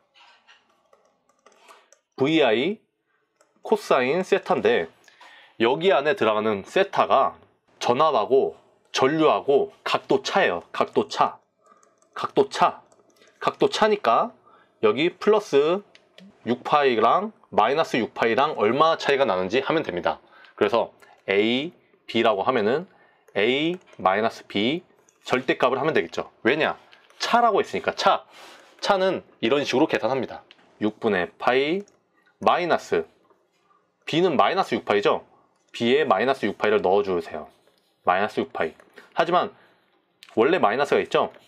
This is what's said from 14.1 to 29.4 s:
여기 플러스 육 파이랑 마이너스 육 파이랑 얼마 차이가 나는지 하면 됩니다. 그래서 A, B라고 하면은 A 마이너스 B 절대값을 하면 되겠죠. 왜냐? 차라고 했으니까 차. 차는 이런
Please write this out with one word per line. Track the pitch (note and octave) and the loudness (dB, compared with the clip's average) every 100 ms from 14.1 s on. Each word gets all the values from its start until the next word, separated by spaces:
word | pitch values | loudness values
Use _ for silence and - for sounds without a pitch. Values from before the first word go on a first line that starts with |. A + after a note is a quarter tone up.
| B2+ A3+ - _ _ _ - | 2 0 -8 _ _ _ 0
여기 | G#2+ A#2 E3+ | 0 2 -2
플러스 | - G#3 G#3+ - C#3 D3+ F#3+ - - _ _ - _ A2+ | -2 2 2 2 2 2 0 -6 -20 _ _ -20 _ -6
육 | B2 | -4
파이랑 | - D3 C#3 A2+ A#2 E3+ A3 - - | 0 2 2 2 2 2 -2 -12 -6
마이너스 | G2+ A2 D3 D#3 C3 | 0 2 2 -2 -2
육 | G#2 | -4
파이랑 | - A#2+ A2+ D3+ C3 | -2 -2 0 0 0
얼마 | G#2+ C3+ D#3+ D#3 | 0 2 2 0
차이가 | - C3+ | 0 0
나는지 | C3 F#2 F#2 B2 | 0 0 -2 -2
하면 | - D#3 | -2 -4
됩니다. | - F2 D#2+ D#2 _ - - - | -4 -4 -4 -6 _ -20 -12 -4
그래서 | G#2 A2+ F#2+ _ - _ - | 0 0 -4 _ -20 _ -2
A, | G2 A2+ B2 E3+ - _ _ - | 0 2 0 -4 -12 _ _ -6
B라고 | A#2 A2+ G2 | 0 2 0
하면은 | G#2+ B2+ G#2 C#3+ F#3+ _ _ _ _ G2+ | 0 0 0 -2 -6 _ _ _ _ -2
A | A2+ C#3 D#3+ F3+ _ - | 0 0 -2 -6 _ -4
마이너스 | F#2 G2+ A2 - - | -2 0 -2 -4 -8
B | G2+ A2+ E3+ - _ _ _ | -2 -2 -2 -8 _ _ _
절대값을 | - B2+ B2+ D#3+ C3 B2+ | -4 -4 -2 0 0 0
하면 | D#3 | -2
되겠죠. | A#2+ E2 - - _ | -2 -2 -6 -12 _
왜냐? | A2 D3+ A2+ - - _ _ - | -2 0 -2 -4 -14 _ _ -12
차라고 | - A#3 A#3 G3 | -2 2 2 2
했으니까 | - F#3+ - - | -2 -4 -6 -2
차. | G3 D3 - - - - - - | 0 0 -4 -20 -20 -20 -20 -8
차는 | - G3 F#3+ A#2+ - | -2 0 0 -4 -10
이런 | - | -6